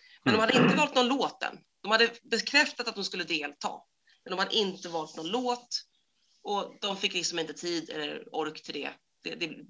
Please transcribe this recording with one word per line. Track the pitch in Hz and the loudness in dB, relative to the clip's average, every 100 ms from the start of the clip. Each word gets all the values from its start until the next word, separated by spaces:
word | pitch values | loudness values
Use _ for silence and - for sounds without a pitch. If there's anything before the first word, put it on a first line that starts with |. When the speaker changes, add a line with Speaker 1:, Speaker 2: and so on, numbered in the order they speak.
| - - | -20 -4
Speaker 1:
Men | - | 2
de | 220 | 4
hade | 226 | 6
Speaker 2:
Mm. | 247 247 | 6 6
Speaker 1:
inte | - | 6
valt | 294 269 | 4 4
någon | 240 | 4
låt | 269 165 - | 2 0 -2
än. | - - _ _ | -8 -8 _ _
De | 190 | 2
hade | 220 233 - | 4 4 0
bekräftat | - 226 - 285 294 - 233 | -2 -2 4 4 4 0 -8
att | 202 | -6
de | |
skulle | 190 190 | -6 -6
delta. | 165 160 143 143 208 - _ _ _ _ | -4 -4 -4 -6 -8 -8 _ _ _ _
Men | - | -6
de | 185 | -2
hade | 190 226 | 0 2
inte | 196 185 175 | 0 -2 -6
valt | 165 156 - | -6 -6 -8
någon | 160 | -4
låt. | 226 247 240 - - - _ _ _ _ _ | -2 -2 -4 -4 -8 -10 _ _ _ _ _
Och | - 202 180 - | -4 -4 -4 -6
de | 208 190 | -6 -2
fick | 202 | -2
liksom | 180 165 170 | -2 -2 -2
inte | 160 | -4
tid | 147 175 170 151 | -6 -4 -4 -4
eller | 156 147 147 - 151 | -6 -6 -8 -8 -6
ork | 156 156 | -6 -6
till | - | -10
det. | 151 135 - _ _ | -8 -8 -12 _ _
Det, | 165 160 | -10 -6
det, | 170 - | -8 -8